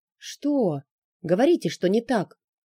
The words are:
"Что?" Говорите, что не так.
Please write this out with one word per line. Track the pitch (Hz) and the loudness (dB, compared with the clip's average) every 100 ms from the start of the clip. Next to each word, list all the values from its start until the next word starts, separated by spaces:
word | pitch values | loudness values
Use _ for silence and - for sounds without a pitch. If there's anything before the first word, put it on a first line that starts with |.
| _ _ | _ _
"Что?" | - - 285 285 190 143 - _ _ _ | -20 -6 -2 0 0 -2 -8 _ _ _
Говорите, | 160 185 294 339 180 | -2 2 2 2 -2
что | - 185 | -2 -2
не | 220 | 0
так. | 233 226 160 _ _ _ | 0 -2 -4 _ _ _